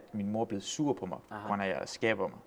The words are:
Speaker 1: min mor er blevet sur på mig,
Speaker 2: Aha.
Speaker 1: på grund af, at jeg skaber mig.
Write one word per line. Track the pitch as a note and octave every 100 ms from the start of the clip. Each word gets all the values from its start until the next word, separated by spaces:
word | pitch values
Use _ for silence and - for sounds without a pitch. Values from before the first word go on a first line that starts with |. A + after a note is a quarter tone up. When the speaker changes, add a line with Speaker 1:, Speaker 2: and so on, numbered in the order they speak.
| -
Speaker 1:
min | G#2+ G2+
mor | A2
er | A2+
blevet | G2
sur | - - D3
på | - F#2
mig, | C2 -
Speaker 2:
Aha. | G#2+
Speaker 1:
på | G#2
grund | G2+
af, | G2
at | D#2+
jeg | -
skaber | - A2+ G2+ F#2
mig. | -